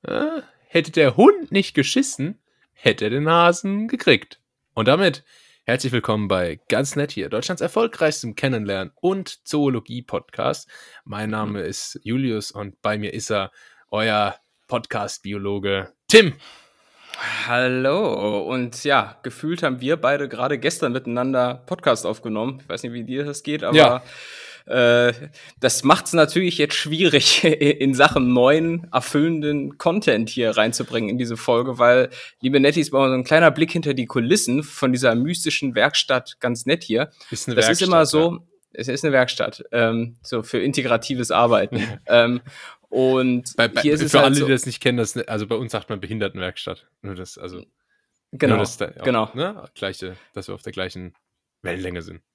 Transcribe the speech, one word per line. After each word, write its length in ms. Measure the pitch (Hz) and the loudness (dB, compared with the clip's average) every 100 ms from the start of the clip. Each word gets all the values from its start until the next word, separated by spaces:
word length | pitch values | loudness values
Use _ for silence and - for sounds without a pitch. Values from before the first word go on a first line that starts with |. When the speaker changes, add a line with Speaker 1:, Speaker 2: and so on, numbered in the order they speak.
| - | -4
Speaker 1:
Ja? 340 | - 302 320 - _ _ | -4 -4 -6 -12 _ _
Hätte 220 | 170 160 | -2 0
der 240 | 165 143 117 | 2 2 8
Hund 340 | 247 403 320 | 6 6 0
nicht 220 | 196 190 | 0 0
geschissen, 640 | - 143 - 269 - 143 - _ _ _ | 0 0 0 -2 -4 -8 -8 _ _ _
hätte 320 | _ - 107 | _ 0 2
er 60 | 107 | -2
den 180 | 127 151 | -2 2
Hasen 600 | 170 170 175 196 202 226 | 4 4 2 -2 -4 -4
gekriegt. 500 | 247 - 240 - - _ _ _ | -2 2 2 0 -20 _ _ _
Und 140 | - 110 | -2 2
damit 380 | 156 190 139 _ _ _ _ - | 4 2 -2 _ _ _ _ -4
herzlich 260 | 123 131 | -4 -2
willkommen 380 | 117 - 107 104 | -4 -2 -4 0
bei 320 | 95 87 78 _ | -2 -2 -6 _
Ganz 260 | 110 143 143 | -2 -2 -4
Nett 160 | 147 | -4
hier, 160 | - 120 | -6 -6
Deutschlands 340 | 107 - 180 | -6 -6 -6
erfolgreichstem 760 | - - 233 - 156 151 117 107 | -4 -2 -2 0 -2 -2 -8 -4
Kennenlernen- 580 | 135 120 101 98 95 _ | -4 -2 -4 -6 -6 _
und 500 | 175 190 185 - - | -2 -2 -8 -16 -6
Zoologie-Podcast. 1200 | 151 143 123 - 120 123 - - - 127 - - - - - | -2 0 -2 -8 -14 -8 -8 -8 -4 -4 -4 -10 -20 -20 -20
Mein 280 | - 104 107 | -14 -10 -6
Name 280 | 107 107 104 | -6 -6 -6
Speaker 2:
Mhm. 60 | 82 | -8
Speaker 1:
ist 340 | 98 - - | -8 -12 -12
Julius 480 | 107 123 131 110 101 | -6 -4 -2 -4 -6
und 300 | 101 101 - | -12 -14 -8
bei 160 | 104 107 | -6 -4
mir 160 | 104 | -6
ist 160 | 113 - | -8 -4
er, 220 | 107 95 _ - _ _ | -4 -4 _ -20 _ _
euer 480 | 104 110 107 101 - _ _ _ | -2 0 2 0 -4 _ _ _
Podcast-Biologe 1200 | 123 - 113 101 - 95 101 98 101 98 98 95 _ _ | -6 -4 -8 -6 -10 -10 -8 -6 -4 -2 -4 -6 _ _
Tim. 280 | 226 185 135 - - _ _ _ _ - - - - - | 6 6 0 -18 -20 _ _ _ _ -20 -12 -10 -8 -2
Speaker 2:
Hallo. 960 | 120 127 127 131 165 214 - 208 101 82 | 0 2 2 2 2 0 0 -2 -2 -2
Und 360 | 127 123 - 147 | -4 -4 -6 2
ja, 340 | 139 101 - | 2 2 -8
gefühlt 420 | 127 - 156 170 | -14 -8 -6 -2
haben 180 | 151 127 | -2 -2
wir 160 | 127 160 | -2 0
beide 320 | 123 143 139 | 2 0 -2
gerade 280 | 117 127 139 | -4 -2 0
gestern 340 | 127 - 139 | -2 -2 -4
miteinander 640 | 127 127 120 131 131 123 123 - | -4 -4 -4 0 0 0 -4 -10
Podcast 400 | 180 - 117 98 | -2 0 0 -2
aufgenommen. 540 | 107 117 110 120 131 | -6 -6 -6 -6 -8
Ich 80 | - | -10
weiß 140 | 90 | -10
nicht, 100 | 123 | -8
wie 100 | 120 | -12
dir 220 | 113 131 147 | -8 -8 -8
das 180 | 143 | -8
geht, 220 | - 151 90 | -8 -4 2
aber 100 | 151 | 6
Speaker 1:
Ja. 280 | 147 123 - - - - - - - | 8 6 -6 -20 -18 -18 -20 -20 -2
Speaker 2:
äh, 460 | 127 120 120 120 117 147 - - _ | 2 4 6 4 0 -12 -20 -20 _
das 220 | 127 - | 0 2
macht's 280 | 135 - - | 2 2 2
natürlich 440 | 170 151 170 180 170 | 2 2 2 -2 -2
jetzt 180 | 147 - | -2 -2
schwierig, 680 | 147 160 - 147 - - | -4 0 2 4 4 4
<laughs> 0 | |
in 500 | 165 156 143 147 139 127 | 2 4 2 2 0 4
Sachen 380 | 147 151 123 | 4 4 2
neuen, 540 | 123 123 156 165 170 170 | 4 6 4 2 -4 -4
erfüllenden 840 | 127 - 147 160 165 147 147 143 - | -4 -2 0 0 0 -2 -4 -6 -4
Content 520 | - 190 - 110 110 | -2 0 0 0 0
hier 220 | - 113 107 | -2 0 2
reinzubringen 520 | 110 123 123 117 107 | 0 0 -4 -4 -2
in 80 | 123 | -4
diese 200 | 120 113 | -4 -6
Folge, 420 | - 117 127 120 | 0 0 0 2
weil, 300 | 120 123 123 - - _ | 6 6 4 -4 -20 _
liebe 180 | 131 139 | 0 4
Netties, 320 | 139 156 151 | 4 2 0
mal 160 | 135 135 | 2 2
so 60 | 131 | 0
ein 80 | |
kleiner 260 | 127 156 165 | 2 6 6
Blick 220 | 131 165 | 4 -2
hinter 220 | 170 156 | -2 -2
die 120 | 131 113 | -2 -2
Kulissen 540 | 127 117 208 - 131 | -2 2 2 2 -2
von 280 | 151 - 131 | -4 -2 0
dieser 240 | 127 127 117 | 2 2 2
mystischen 580 | 139 175 - - 139 | 0 -2 -2 -2 -2
Werkstatt 600 | 110 131 - - 127 - - | 2 2 2 0 -2 -4 -6
Ganz 240 | 123 120 123 | -4 -4 -2
Nett 180 | 165 | -4
hier. 260 | - 113 131 _ - | 0 -2 -2 _ -12
Speaker 1:
Ist 160 | 117 - | -10 -4
eine 80 | 120 | 0
Speaker 2:
Das 100 | 110 | 2
ist 40 | 117 | 2
Speaker 1:
Werkstatt, 80 | 185 | 4
Speaker 2:
immer 180 | 170 156 | 4 4
so, 260 | 156 165 | 4 2
Speaker 1:
ja. 60 | 170 _ _ _ | -2 _ _ _
Speaker 2:
es 140 | - 117 | -12 -6
ist 160 | 123 156 | -4 2
eine 80 | |
Werkstatt, 500 | 135 127 - - - - | 2 2 0 -4 -4 -4
ähm, 460 | 120 113 117 117 - | 0 2 0 -4 -10
so 220 | - 120 | -8 -8
für 160 | 107 120 | -4 -2
integratives 720 | 113 143 123 117 - 131 117 | 0 -2 0 -2 -2 -6 -2
Arbeiten. 500 | 87 117 110 98 120 | 2 4 2 2 -4
Speaker 1:
<laughs> 240 | 113 104 - | -6 -8 4
Speaker 2:
Ähm, 340 | 120 117 123 - - - - _ | 4 4 0 -8 -20 -20 -20 _
und 640 | 123 131 131 127 123 120 - | 0 2 2 2 0 -4 0
Speaker 1:
Bei, 100 | 117 | 0
bei, 140 | - | 2
Speaker 2:
hier 120 | 147 | 0
ist 80 | 151 | 2
es 100 | 156 | 4
Speaker 1:
für 80 | 143 | 4
Speaker 2:
halt 80 | 139 | 6
Speaker 1:
alle, 80 | 139 | 4
Speaker 2:
so 100 | 135 | 2
Speaker 1:
die 60 | |
das 120 | 131 - | 0 -2
nicht 160 | - | -2
kennen, 160 | 127 123 | 0 0
das, 160 | 110 - | -2 -4
ne, 100 | 113 | -6
also 180 | 110 104 | -6 -4
bei 100 | 113 | -6
uns 180 | 123 | -4
sagt 160 | 110 - | -8 -8
man 100 | 104 | -10
Behindertenwerkstatt. 880 | 92 110 101 101 90 - - 90 _ _ | -8 -6 -6 -6 -8 -8 -12 -12 _ _
Nur 140 | 98 92 | -14 -14
das, 220 | 92 - | -14 -14
also 280 | 90 90 - _ _ _ _ _ _ | -14 -16 -20 _ _ _ _ _ _
Speaker 2:
Genau, 240 | 131 139 104 | -2 2 2
Speaker 1:
nur 80 | |
das 140 | 98 - | 0 -6
da 100 | - - | -10 -4
auch, 40 | |
Speaker 2:
genau. 260 | - 120 110 | -2 0 -2
Speaker 1:
ne? 320 | 123 175 208 - - | -4 -8 -8 -18 -10
Gleiche, 400 | 98 95 92 92 _ | -10 -8 -12 -14 _
dass 140 | - 95 | -14 -12
wir 80 | 95 | -14
auf 60 | |
der 100 | - | -12
gleichen 420 | 92 92 92 90 _ _ _ _ _ | -10 -10 -10 -16 _ _ _ _ _
Wellenlänge 380 | 90 90 92 87 | -8 -8 -8 -10
sind. 200 | 85 85 _ | -12 -18 _